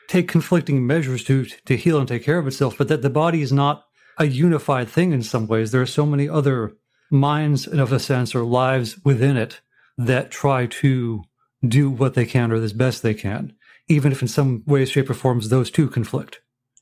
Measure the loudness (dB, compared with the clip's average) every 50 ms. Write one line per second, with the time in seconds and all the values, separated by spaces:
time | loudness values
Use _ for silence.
0 | _ -2 0 0 0 2 0 0 0 2 0 0 0 2 0 0 2 2 0 0
1 | 0 -2 -4 -4 -2 0 0 0 0 -4 -10 -10 -4 -2 -2 0 2 2 2 2
2 | 0 0 -4 -4 -2 -2 -2 0 -2 -4 -2 -2 -2 -2 0 -2 -2 0 0 0
3 | 0 0 0 2 0 0 0 0 0 0 2 2 2 2 0 -4 _ _ _ _
4 | _ _ -4 -2 0 0 2 2 2 2 2 2 0 0 -2 -2 -2 -2 0 0
5 | 0 2 0 -2 -2 -2 -2 -2 -2 0 0 0 0 0 0 0 0 0 0 0
6 | 0 0 2 0 -2 0 0 0 0 0 0 -2 -4 -6 -10 _ _ _ _ _
7 | _ 0 2 2 2 2 2 0 0 0 0 -2 -2 -2 0 0 0 2 0 -2
8 | 0 0 -2 -2 -2 -2 -2 -2 -2 0 0 2 2 2 0 0 -2 -6 -8 -2
9 | 0 2 2 4 2 2 2 0 -2 -4 -8 -16 _ _ _ _ _ _ _ -4
10 | 0 0 0 0 0 -4 -8 -2 0 0 0 0 -2 -4 -4 0 0 2 2 2
11 | -2 -4 -6 -8 -10 _ _ _ _ _ _ -4 -2 0 2 2 2 2 0 0
12 | -2 0 0 0 -2 0 0 0 0 0 0 -2 -2 -4 -2 0 0 0 -2 -2
13 | -2 -2 -2 -2 -4 -6 -6 -6 -8 -10 -14 _ _ _ -20 _ _ 0 2 2
14 | 4 2 0 0 -2 -4 0 0 0 0 0 -2 -2 0 2 2 2 2 0 0
15 | 0 0 -2 -2 0 0 0 0 0 0 2 2 0 0 0 0 0 0 0 -4
16 | -4 -4 -6 -8 -8 -10 -18 -20 _ _ _ _ _ _ _ _